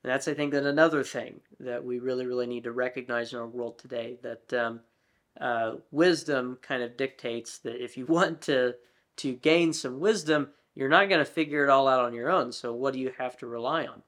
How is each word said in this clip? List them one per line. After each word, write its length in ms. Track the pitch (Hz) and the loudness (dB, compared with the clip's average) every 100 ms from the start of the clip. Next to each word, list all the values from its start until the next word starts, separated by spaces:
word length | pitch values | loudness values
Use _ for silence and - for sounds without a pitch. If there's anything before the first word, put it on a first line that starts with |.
And 80 | 127 | -2
that's, 160 | 135 156 | -2 -2
I 60 | |
think, 200 | 143 143 | -2 0
that 120 | 143 | 0
another 380 | 143 143 160 151 | 0 4 4 4
thing 380 | 120 131 - - _ - | -2 -6 -10 -16 _ -14
that 240 | 127 120 | -8 -8
we 160 | 127 123 | -4 -4
really, 260 | 123 127 | -2 -2
really 220 | 127 123 120 | -2 -4 -4
need 160 | 120 | -4
to 80 | 117 | -6
recognize 640 | 120 127 131 123 120 117 | -4 -4 -4 -4 -4 -4
in 60 | 123 | -8
our 80 | 117 | -8
world 320 | 123 117 - | -8 -8 -10
today, 380 | 135 120 117 123 | -8 -8 -8 -10
that, 320 | 120 113 - | -12 -12 -4
um, 280 | 123 117 117 _ _ _ _ _ - | -2 -2 -4 _ _ _ _ _ -6
uh, 360 | 127 117 113 - _ | -2 0 -2 -4 _
wisdom 680 | 143 180 165 - 135 123 127 | 4 4 4 0 -2 -2 -8
kind 220 | - 131 | -6 -4
of 140 | 120 123 | -4 -4
dictates 640 | 135 - 123 117 113 - | -6 -4 -8 -6 -10 -12
that 240 | 127 123 | -10 -8
if 140 | 123 - | -10 -10
you 80 | |
<laughs> 20 | 127 | 0
want 340 | 165 180 160 | 2 2 0
to, 340 | - 131 123 123 _ _ _ - | 0 2 2 -2 _ _ _ -6
to 160 | 139 | -6
gain 400 | 123 156 165 165 | 0 2 4 4
some 260 | 156 135 131 | 0 -6 0
wisdom, 500 | 196 208 156 151 139 _ _ | 0 2 2 0 0 _ _
you're 140 | - 135 | -4 4
not 200 | 170 196 | 4 6
gonna 160 | 175 | 4
figure 380 | 139 - 151 147 | 2 0 0 2
it 60 | 143 | 6
all 180 | 135 135 | 6 6
out 180 | 131 | 4
on 80 | 120 | 2
your 160 | 117 131 | -2 0
own. 220 | 180 123 | 0 0
So 220 | - 120 | -6 -8
what 200 | 120 135 | -2 -2
do 60 | 131 | -2
you 120 | 131 127 | -6 -4
have 200 | 127 - | -8 -8
to 80 | 123 | -10
rely 380 | 117 123 160 | -6 -2 -2
on? 160 | 127 104 | -4 -12